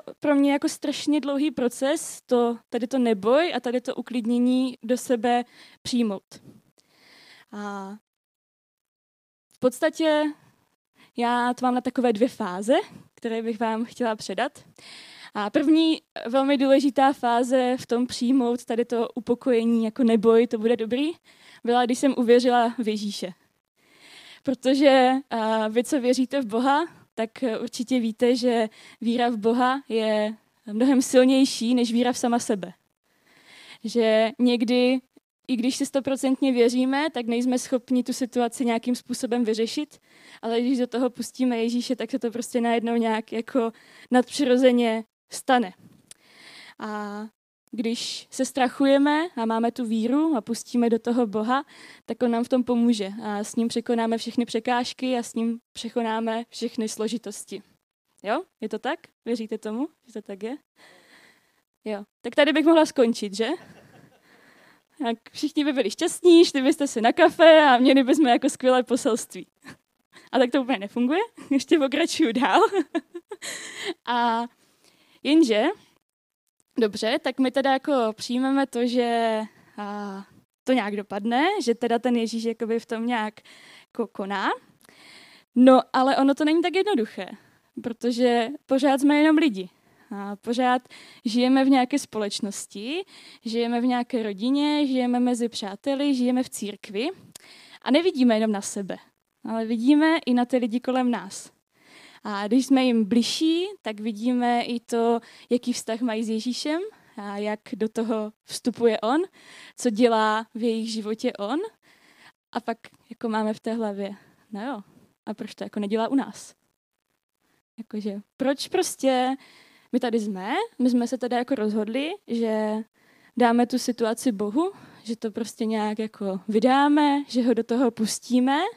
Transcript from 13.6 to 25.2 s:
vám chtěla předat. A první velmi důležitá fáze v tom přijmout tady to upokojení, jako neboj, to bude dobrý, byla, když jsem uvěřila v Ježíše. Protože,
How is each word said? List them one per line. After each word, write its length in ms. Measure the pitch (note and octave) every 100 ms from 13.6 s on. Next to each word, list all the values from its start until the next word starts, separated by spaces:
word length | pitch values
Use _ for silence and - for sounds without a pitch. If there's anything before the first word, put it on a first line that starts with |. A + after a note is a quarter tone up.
vám 240 | A3+ A3
chtěla 320 | A#3 - A#3+ G#3+
předat. 480 | - F#3+ C4 - - _ - - - - -
A 160 | G#3 G#3
první 520 | C#4+ C#4+ D#4 D#4+ D#4 - - -
velmi 300 | C4 C4+ C#4+
důležitá 540 | C4+ C4+ C4+ C4+ C4+
fáze 640 | C#4+ A#3+ A#3 B3 C4 B3 B3+
v 60 | -
tom 200 | A#3+ B3
přijmout 580 | - A#3+ C4 A#3+ A#3+
tady 200 | - A#3
to 240 | A#3+ A#3 A3+
upokojení, 720 | - A3 B3 - A#3 A3+ A#3
jako 200 | A3 G#3+
neboj, 420 | A#3+ A3+ G#3+ A3+ B3
to 120 | A3+
bude 180 | A3+ A#3+
dobrý, 340 | A3 B3 D4+ F4 _ _ - -
byla, 200 | A#3 A#3+
když 140 | B3 B3+
jsem 160 | C#4+ B3
uvěřila 580 | A#3 A#3+ B3 A#3+ A#3 A#3
v 100 | A3
Ježíše. 440 | G#3+ G#3 G3+ F#3 - _ _ _ _ _ _ - - - -
Protože, 720 | - B3+ - C#4 C#4+ C4 B3+ C4